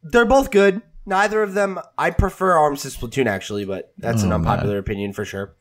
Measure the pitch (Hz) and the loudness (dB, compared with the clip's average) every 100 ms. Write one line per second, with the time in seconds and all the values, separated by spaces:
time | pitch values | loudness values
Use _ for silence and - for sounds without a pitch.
0 | 156 240 226 269 269 202 196 190 _ - | 2 2 6 4 4 4 4 2 _ -20
1 | - 190 208 214 202 190 196 180 - - | -4 0 0 0 -2 0 -2 -4 -10 -4
2 | 160 165 - - 190 170 151 139 135 - | -2 0 -2 0 2 4 4 0 -8 -10
3 | 120 135 117 98 - 104 98 92 - - | -6 0 0 -2 -6 -8 -6 -8 -10 -10
4 | 113 113 98 107 82 104 101 101 98 101 | -2 0 0 0 0 0 -2 -4 -4 -6
5 | 101 98 104 98 98 _ | -6 -6 -10 -10 -12 _